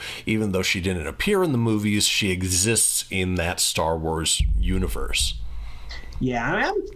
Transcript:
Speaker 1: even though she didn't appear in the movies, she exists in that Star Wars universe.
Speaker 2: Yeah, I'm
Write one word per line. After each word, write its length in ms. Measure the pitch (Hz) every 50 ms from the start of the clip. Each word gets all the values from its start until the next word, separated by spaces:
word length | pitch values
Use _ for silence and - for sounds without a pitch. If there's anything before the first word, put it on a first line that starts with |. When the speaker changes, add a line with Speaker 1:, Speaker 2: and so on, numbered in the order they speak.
| - - - - -
Speaker 1:
even 260 | - 110 107 107 104
though 100 | 92 92 92
she 180 | - - 98
didn't 260 | 85 98 92 87 76
appear 340 | 71 - - - 202 208 190
in 120 | 185 160 131
the 40 |
movies, 480 | 117 117 113 110 107 104 107 104 104 101
she 260 | - - - 107 95
exists 760 | 90 90 92 92 90 90 104 113 113 107 - - - - - -
in 260 | 98 95 92 92 92
that 260 | 87 82 87 87 -
Star 360 | - - - - 82 80 82
Wars 440 | 82 80 80 80 80 82 - - - - - - -
universe. 760 | 87 90 92 92 92 - - - - - - - - - - - - - - - - - - - - - - - - - - -
Speaker 2:
Yeah, 520 | 131 127 123 117 117 135 175 214 262 359
I'm 40 | 427 392 - - -